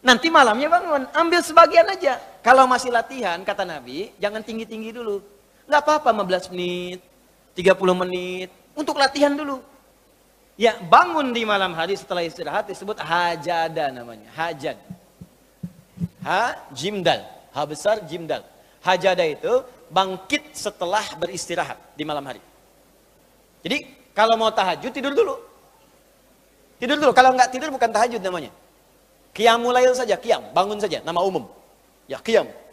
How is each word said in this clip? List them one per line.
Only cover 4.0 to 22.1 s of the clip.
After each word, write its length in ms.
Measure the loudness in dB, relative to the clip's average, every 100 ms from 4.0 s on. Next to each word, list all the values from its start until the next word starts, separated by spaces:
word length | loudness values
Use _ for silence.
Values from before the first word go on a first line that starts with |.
| -12 -6
jangan 240 | -6 -6
tinggi-tinggi 480 | -10 -10 -10 -12 -12
dulu. 320 | -10 -8 -8 -10 _ _ _
Nggak 160 | 0 2
apa-apa 320 | 2 2 2
lima 160 | 0 0
belas 160 | -2 -4
menit, 480 | -6 -6 -6 -8 -14 _ _ _ _ _ 0
tiga 160 | 4
puluh 240 | 4 2 0
menit, 560 | -2 -6 -8 -12 -14 _ _ -8
untuk 240 | -6 0
latihan 320 | 0 2 0
dulu. 320 | 0 -6 -10 -12 _ _ _ _ _ _ _ _ 0
Ya, 160 | 0 0
bangun 560 | 6 6 6 0 -2
di 160 | -2 -2
malam 240 | 0 -2
hari 240 | -4 -4 -6
setelah 240 | -6 -6
istirahat 460 | -6 -8 -8 -6 -8
disebut 320 | -12 -12 -10
hajada 880 | -4 -2 -2 -4 -4 -2 -2 -4 -6
namanya, 400 | -6 -16 -18 -18 -8
hajad. 400 | -8 -6 -10 -10 -16 -20 _ _ -20 _ _ _ -18 -18 _ -10 -10 _
Ha, 480 | -4 -2 -2 -6 -14
jimdal, 540 | -8 -6 -2 0 0 -4 -20 _ -8
ha 80 |
besar, 400 | -8 -4 -2 -2
jimdal. 400 | -4 -12 -8 -8 -8 _ _ _
Hajada 400 | 0 2 2 2
itu 400 | 0 -2 -2 -2 -2 -20 -4
bangkit 640 | -2 -2 -6 -6 -6 -6
setelah 640 | -10 -10 -8 -4 -4 -4 -10
beristirahat 640 | -10 -8 -8 -6 -6 -10 -18 -12
di 80 |
malam 240 | -8